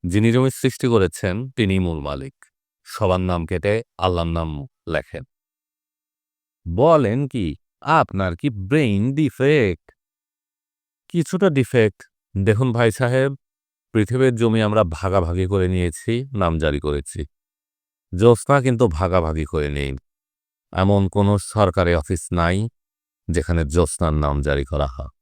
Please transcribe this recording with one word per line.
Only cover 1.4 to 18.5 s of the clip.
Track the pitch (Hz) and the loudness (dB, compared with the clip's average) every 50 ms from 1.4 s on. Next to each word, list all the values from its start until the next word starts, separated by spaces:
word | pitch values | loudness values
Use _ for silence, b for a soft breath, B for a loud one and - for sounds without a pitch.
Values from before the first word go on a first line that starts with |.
| 127 135 | -8 -10
তিনিই | - - 113 95 95 95 | -4 -2 0 0 2 0
মূল | 92 85 82 76 | 0 -2 -4 -4
মালিক। | 71 71 71 69 67 67 _ _ _ _ _ _ _ _ _ _ _ | -6 -8 -8 -8 -10 -14 _ _ _ _ _ _ _ _ _ _ _
সবার | - - - 107 95 90 92 | -18 -6 -4 0 0 2 0
নাম | 92 90 90 85 82 | 0 0 -2 -2 -2
কেটে | 80 92 85 - 101 104 113 117 _ _ - | -4 -6 -4 -2 -2 -2 -2 -4 _ _ -2
আল্লাহর | 87 92 90 85 85 85 | -2 0 0 0 -2 -2
নাম | 82 85 82 80 76 71 69 - _ _ _ - | -2 -4 -4 -4 -6 -10 -12 -14 _ _ _ -6
লেখেন। | 80 73 67 _ - 82 67 _ _ _ _ _ _ _ _ _ _ _ _ _ _ _ _ _ _ _ _ _ _ _ _ _ _ _ _ | -6 -6 -6 _ -14 -14 -14 _ _ _ _ _ _ _ _ _ _ _ _ _ _ _ _ _ _ _ _ _ _ _ _ _ _ _ _
বলেন | 87 85 95 131 165 165 151 131 101 110 131 143 135 | -8 -2 2 4 4 4 4 2 0 -2 -2 -4 -4
কি, | - 123 95 78 69 - _ _ _ _ | -4 -4 -4 -4 -6 -8 _ _ _ _
আপনার | - - 156 160 131 - - 95 95 92 85 | -4 0 2 2 2 0 -2 -2 -2 -2 -4
কি | 87 - 147 | -4 -6 -6
ব্রেইন | 110 101 92 95 135 156 151 117 101 98 107 127 139 | -6 -6 -4 0 0 2 2 2 2 0 0 0 0
ডিফেক্ট? | 143 156 135 - - 131 139 156 151 117 98 85 - _ _ _ _ _ _ _ _ _ _ _ _ _ _ _ _ _ _ _ _ _ _ _ _ _ _ | -2 -2 -2 -2 -2 0 2 2 4 2 0 -2 -4 _ _ _ _ _ _ _ _ _ _ _ _ _ _ _ _ _ _ _ _ _ _ _ _ _ _
কিছুটা | - 170 156 - - 175 202 190 | -4 -4 -4 -2 -2 0 2 2
ডিফেক্ট। | 147 139 123 - - 123 110 107 - _ - _ _ _ _ _ _ | 2 2 0 2 4 2 2 2 0 _ -20 _ _ _ _ _ _
দেখুন | 98 98 107 107 104 131 127 | 0 2 2 2 2 2 0
ভাই | 113 117 120 117 | 2 2 2 2
সাহেব, | 107 - 131 120 127 131 131 135 139 - _ _ _ _ _ _ _ _ _ _ | 2 0 -2 0 2 0 0 0 -2 -8 _ _ _ _ _ _ _ _ _ _
পৃথিবীর | _ 113 104 98 117 127 131 131 120 | _ 0 0 0 2 2 2 2 2
জমি | 110 117 113 110 113 | 2 2 2 4 2
আমরা | 110 104 107 110 107 | 2 2 2 2 2
ভাগাভাগি | 85 85 - - 95 92 98 87 82 87 92 95 | 2 -2 -4 -4 0 0 0 0 0 0 -2 -2
করে | 90 98 98 92 90 | 0 0 0 2 2
নিয়েছি, | 92 92 87 85 78 - - - 113 120 135 139 | 2 0 0 -2 -4 -6 -6 -4 -4 -4 -4 -6
নাম | 135 101 92 85 80 80 | -4 -2 0 0 0 0
জারি | 78 78 73 71 | 0 0 -2 -2
করেছি। | - 73 73 71 71 - - - 76 - _ _ _ _ _ _ _ _ _ _ _ _ _ _ _ _ | -2 -2 -4 -4 -6 -8 -10 -12 -12 -12 _ _ _ _ _ _ _ _ _ _ _ _ _ _ _ _
জ্যোৎস্না | - 90 104 120 120 - - - | -4 4 6 6 6 4 2 0